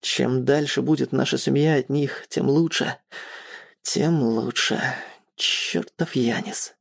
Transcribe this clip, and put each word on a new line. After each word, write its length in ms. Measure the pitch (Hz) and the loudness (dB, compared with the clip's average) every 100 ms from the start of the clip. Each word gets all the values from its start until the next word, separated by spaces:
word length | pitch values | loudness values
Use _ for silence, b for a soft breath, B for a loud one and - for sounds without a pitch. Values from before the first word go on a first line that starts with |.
Чем 420 | - - 123 131 | -4 0 0 2
дальше 380 | 127 143 147 - | 2 2 2 0
будет 300 | 127 151 127 | 2 2 2
наша 260 | 135 131 127 | 0 0 0
семья 380 | - 139 156 147 | 2 2 4 2
от 140 | 127 | 2
них, 340 | 143 139 - - | 0 -2 -4 -6
тем 200 | - 135 | -2 2
лучше. 480 | 143 165 - - - _ B B B B B B B | 4 2 0 -4 -6 _ B B B B B B B
Тем 380 | - - 156 165 | -4 0 2 4
лучше. 580 | 117 113 120 - - 110 - B B B _ - | 2 0 -2 -2 -2 0 -2 B B B _ -4
Чертов 800 | - - - 135 117 - 170 135 | -2 -2 -2 -4 -4 -4 -2 0
Янис. 600 | 120 101 - - - _ | 0 0 -4 -6 -6 _